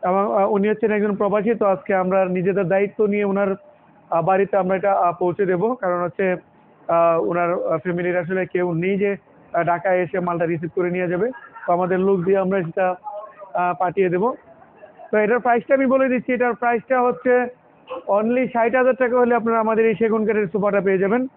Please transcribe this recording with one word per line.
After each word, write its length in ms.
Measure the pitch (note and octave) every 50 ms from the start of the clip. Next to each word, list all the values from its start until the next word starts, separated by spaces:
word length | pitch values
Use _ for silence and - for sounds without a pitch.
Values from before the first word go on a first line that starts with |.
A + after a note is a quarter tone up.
| -
এবং, 340 | F#3 F#3 G3 G3 A3 A#3 G#3+
আহ, 120 | G3 G#3
উনি 200 | A3 G3+ G3 G#3
হচ্ছেন 220 | G#3+ G#3+ A#3 A3
একজন 240 | G#3+ G#3 G3+ G#3+ G3+
প্রবাসী। 380 | F#3 G#3 G3+ F#3 G#3+ G3+ A3 A#3
তো 120 | - A3
আজকে 300 | G3+ F#3+ F#3 F#3 - G3+
আমরা 300 | F#3+ F#3 F#3 F#3+ G3 F#3+
নিজেদের 420 | F3+ F3+ F#3 F3 F#3+ F#3+ F3+ G3+ E3
দায়িত্ব 380 | F#3+ G3 G3+ G3+ G3+ - G#3+
নিয়ে 200 | G3+ G3+ G#3 G#3
ওনার, 300 | G3+ G3 G3 G3+ G3 G3 F#3+ - - - _ _ _ - - - -
আহ, 120 | - E3
বাড়িতে 360 | E3 E3 F#3+ F#3+ G3+ F#3+ - G3
আমরা 180 | F#3 F#3 F#3+
এটা, 180 | F#3+ E3+ G3+ G3
আহ, 200 | - F#3 F3 E3+ E3+
পৌঁছে 260 | F#3 F3+ E3+ - G3+
দেবো, 300 | F3+ F#3 F3 F3+ A3+ B3+
কারণ 260 | A#3+ - F#3 F3+ F3 F3
হচ্ছে, 320 | F3 E3 _ G3 F#3 F3+ F3+ - _ _ _ _ _ - _ - -
আহ, 340 | E3 E3+ E3+ E3+ E3 E3
ওনার, 320 | - - E3+ F3 F3 E3+ F3
আহ, 240 | F#3+ - - E3 D#3+
ফ্যামিলির 400 | - F#3 F3 F3 F3 F3+ F3 F3+
আসলে 280 | F3 D#3 F#3+ F#3 F#3
কেউ 280 | F3 _ F#3 F3 F3+ F3
নেই 260 | D#3+ E3+ F#3+ G3+ G3
যে, 180 | G3+ G3+ G3+ F#3+ _ _ - - - - -
আহ, 100 | E3+ E3+
ঢাকায় 360 | E3 E3+ F3 F3 G3 F#3 F3+
এসে 200 | F3+ D#3+ - F#3+
মালটা 260 | F3 F3+ F3 E3+ E3+
receive 240 | D#3+ E3+ E3 E3+ E3 -
করে 160 | - F3+ F3+
নিয়ে 160 | F3 F3+ F#3 F3
যাবে। 240 | F3+ F3 G3 B3 C4 - - - - - - -
তো 60 | F3
আমাদের 260 | F3 F#3 F3+ F#3+ F#3
লোক 200 | F#3 G3 G3 F#3+
দিয়ে 180 | E3+ F3 G3 G3
আমরা 260 | F#3+ F#3 G3 G3 F3+
সেটা, 320 | D#3+ E3 - F#3+ F#3 F#3 F#3 _ - - - - - - - - - -
আহ, 200 | F3+ F3+ F3+ F3+ F3
পাঠিয়ে 300 | F#3 F3+ E3+ - G3 F#3
দেবো। 260 | E3+ F3+ G3 A#3+ C4+ - _ - - - - - _ - - - - - - -
তো 60 | - G#3+
এটার 220 | G#3+ G#3 A#3 B3
প্রাইসটা 340 | - B3 A#3+ A#3+ - - C4+
আমি 120 | C4+ C4+
বলে 240 | C4 C4 C4+ C4+ C4
দিচ্ছি, 240 | B3 B3+ - - B3+
এটার 200 | B3 B3 A#3+ A#3
প্রাইসটা 480 | - - A#3+ A#3+ A#3 - _ C4 B3+
হচ্ছে 460 | B3 B3 B3 B3 - B3+ B3 B3 B3 A#3+ B3 _ _ _ _ _ _ - - - - -
only 400 | G3 G3+ G#3+ A3+ A#3+ B3+ C4 G#3+ B3
ষাট 220 | A#3+ A3+ A#3 A3+
হাজার 200 | C4 B3+ B3+ B3+
টাকা 240 | B3+ C4 A#3+ A#3 B3+
হলে 160 | B3 A#3 A#3+
আপনারা 240 | A#3 G#3+ A3+ A3+ A3+
আমাদের 260 | A3 A3 A3+ G#3+ A3+
এই 100 | A3+ A3
সেগুন 320 | F3 A3+ A3+ G#3+ A3+ A3 G#3
কাঠের 200 | A3 G#3 G#3+ F#3
সোফাটা 340 | - G#3+ F#3 G#3 G3 G3+
পেয়ে 160 | F#3+ G3 F#3+ F#3+
যাবেন। 300 | F#3+ G3 G#3 B3 B3+ C4 _